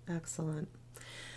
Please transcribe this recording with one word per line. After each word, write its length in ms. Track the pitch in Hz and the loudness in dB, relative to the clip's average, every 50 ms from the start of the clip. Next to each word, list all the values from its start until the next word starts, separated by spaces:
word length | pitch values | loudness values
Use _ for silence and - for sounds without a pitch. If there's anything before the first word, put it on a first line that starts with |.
| - - | 0 2
Excellent. 600 | 170 165 165 - - - 165 156 156 151 160 - - - - - - - - - - - - - - | 2 2 2 0 2 4 4 4 4 4 2 0 -4 -10 -14 -12 -10 -10 -8 -8 -6 -6 -6 -6 -6